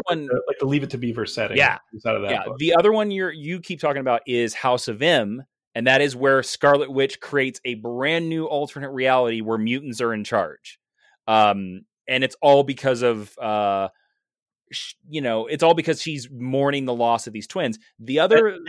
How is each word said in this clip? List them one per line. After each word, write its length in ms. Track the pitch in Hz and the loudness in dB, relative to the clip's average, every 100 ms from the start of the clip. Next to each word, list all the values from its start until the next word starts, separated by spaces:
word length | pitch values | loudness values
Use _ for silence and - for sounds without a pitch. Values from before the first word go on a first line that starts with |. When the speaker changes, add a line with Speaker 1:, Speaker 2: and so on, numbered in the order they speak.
| 185 | 0
Speaker 1:
s-, 80 | 165 | -4
Speaker 2:
one 120 | 143 | -2
Speaker 1:
the, 140 | 123 - | -4 -4
like 120 | 139 | -4
the 80 | 135 | 0
Leave 160 | 143 | -2
It 80 | 135 | -2
to 60 | 131 | -6
Beaver 280 | 120 113 104 | -6 -4 -6
setting 320 | - 104 101 | -4 -2 2
Speaker 2:
Yeah. 220 | 139 - _ | 2 0 _
Speaker 1:
is 140 | 107 117 | -8 -2
out 100 | 107 | -2
of 60 | |
that 100 | 101 | -2
Speaker 2:
Yeah. 120 | 98 98 | -4 -4
Speaker 1:
book. 120 | 117 | -4
Speaker 2:
The 160 | 160 170 | 2 4
other 180 | 208 | 4
one 180 | 220 208 | 4 0
you're, 220 | 196 185 | -2 -4
you 260 | 156 147 180 | -6 -8 -8
keep 220 | - 165 | -8 -4
talking 180 | 156 139 | -4 -2
about 220 | 131 117 - | 0 -2 0
is 280 | 120 117 | -2 -2
House 340 | - 131 123 - | -2 0 0 -2
of 140 | 107 | -2
M, 420 | 156 156 104 117 139 _ _ 117 | 2 2 0 -6 -12 _ _ -2
and 100 | 123 | 4
that 140 | 135 | 4
is 160 | 143 127 | 4 2
where 260 | 135 135 | 2 2
Scarlet 460 | 127 - 143 143 139 | 0 2 4 4 2
Witch 300 | 135 135 - | 0 -2 -2
creates 400 | - 143 131 117 131 | -4 -2 -2 -4 -8
a 80 | |
brand 560 | 113 117 120 139 165 165 | -8 -6 -4 -2 -2 -2
new 160 | 160 160 | -4 -4
alternate 460 | 143 143 143 139 | -4 -6 -8 -10
reality 500 | 135 131 131 120 113 | -2 2 4 2 0
where 160 | 110 113 | -2 -2
mutants 420 | 110 127 143 117 | 0 -2 -6 -4
are 140 | 117 | -2
in 100 | 110 | -2
charge. 560 | 101 113 82 73 - - _ _ _ _ - | -2 0 0 -6 -20 -20 _ _ _ _ 2
Um, 540 | 110 104 98 95 92 - _ - | 4 4 2 -4 -12 -18 _ -4
and 160 | 131 | -2
it's 140 | 131 - | -2 2
all 220 | 147 139 | 6 6
because 380 | 135 135 135 123 | 4 0 -2 0
of, 360 | 120 113 104 - | 0 0 -6 -8
uh, 520 | 113 107 101 98 98 _ _ _ _ _ _ _ _ | -4 0 2 0 -2 _ _ _ _ _ _ _ _
sh-, 220 | - - - - | -14 -14 -18 -12
you 120 | 151 | -6
know, 260 | 131 110 117 | -2 -2 -2
it's 160 | 147 | 2
all 100 | 165 | 4
because 280 | 165 165 151 | 4 2 -2
she's 280 | 165 147 120 | -4 -8 -10
mourning 540 | 127 127 135 139 143 127 | -10 -2 0 2 0 -2
the 80 | |
loss 340 | 120 117 117 - | 0 2 2 -2
of 60 | |
these 140 | 110 104 | -12 -8
twins. 300 | 190 139 - _ - | -4 -4 -4 _ -16
The 200 | 113 143 | -4 0
other 320 | 180 220 220 | 4 6 4
Speaker 1:
That 80 | 185 | 0